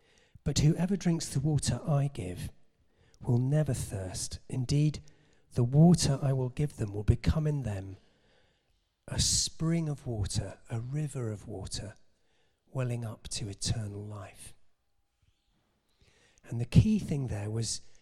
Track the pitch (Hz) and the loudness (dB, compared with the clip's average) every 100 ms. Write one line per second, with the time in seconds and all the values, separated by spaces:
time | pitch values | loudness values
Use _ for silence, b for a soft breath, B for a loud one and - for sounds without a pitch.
0 | b b b b - 139 143 170 180 196 | b b b b -2 4 4 4 2 2
1 | 175 165 - 139 147 143 - - - 143 | 2 0 0 -2 0 0 0 -2 0 2
2 | 143 - 120 - - - - _ b b | 2 -2 -8 -6 -10 -12 -20 _ b b
3 | b b - 120 127 151 147 123 - 101 | b b 0 0 2 0 0 -2 -4 -6
4 | 92 - - - - 127 123 143 151 - | -8 -8 -8 -10 -8 -6 0 2 2 0
5 | b b b b b - 120 139 170 165 | b b b b b 0 4 8 10 8
6 | - 139 139 135 127 - 147 - 107 101 | 4 2 0 0 -2 -2 -4 -2 -6 -4
7 | 107 120 - 160 151 147 113 101 98 95 | 2 2 4 2 0 -2 -4 -6 -8 -14
8 | b b b b b b b _ _ _ | b b b b b b b _ _ _
9 | - - - - - - 160 170 156 143 | -8 -2 0 0 -2 -2 0 0 -2 -6
10 | - 110 95 - 95 - - 117 120 147 | -6 -4 -2 -2 -6 -12 -8 -8 -6 -6
11 | 151 135 117 101 - 98 95 - 110 - | -6 -6 -6 -8 -10 -12 -10 -10 -10 -16
12 | - _ _ _ _ _ _ 135 123 120 | -20 _ _ _ _ _ _ -6 -4 -4
13 | 113 113 - - 107 98 - 117 104 101 | -6 -10 -10 -8 -8 -6 -4 -2 -4 -8
14 | 104 104 101 - - - - _ _ _ | -12 -12 -14 -18 -20 -20 -20 _ _ _
15 | _ _ _ _ _ _ _ _ _ _ | _ _ _ _ _ _ _ _ _ _
16 | b b b b - 117 117 - 220 214 | b b b b -8 -6 6 6 6 2
17 | - 147 127 104 104 113 110 - b b | 0 -4 -4 -6 -4 -4 -4 -6 b b